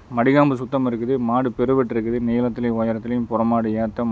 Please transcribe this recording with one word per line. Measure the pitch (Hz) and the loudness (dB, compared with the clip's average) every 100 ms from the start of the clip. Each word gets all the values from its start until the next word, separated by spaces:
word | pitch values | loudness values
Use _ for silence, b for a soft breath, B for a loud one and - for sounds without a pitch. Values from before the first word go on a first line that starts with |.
| - | -6
மடிகாம்பு | 120 127 143 143 | 0 4 4 4
சுத்தம் | 127 127 139 127 | 0 -2 -2 -2
இருக்குது, | 117 117 131 | -2 -2 -2
மாடு | 117 120 131 | 0 0 0
பெருவெட்டு | 113 123 135 120 | 0 2 2 2
இருக்குது, | 117 113 120 | 0 -2 -2
நீளத்திலையும் | 120 120 123 117 120 113 | 0 0 0 -2 -2 0
உயரத்திலையும் | 113 110 113 123 117 | 0 -2 -4 -4 -2
புறமாடு | 113 113 117 113 | 0 2 2 0
ஏத்தம், | 110 110 107 117 | 0 -2 -2 -2